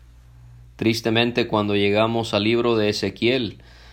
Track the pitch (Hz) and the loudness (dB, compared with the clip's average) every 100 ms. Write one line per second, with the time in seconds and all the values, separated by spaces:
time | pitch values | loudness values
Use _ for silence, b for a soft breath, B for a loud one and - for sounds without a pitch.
0 | - - - - - - - - 110 113 | -20 -20 -20 -20 -20 -20 -20 -2 -2 0
1 | 117 113 120 123 113 107 104 101 101 104 | 0 0 2 0 0 0 0 0 2 2
2 | 113 117 110 104 107 120 120 113 104 104 | 2 0 -2 0 0 0 2 2 0 -2
3 | 98 - 113 131 104 - b b b | -4 -2 0 0 -4 -10 b b b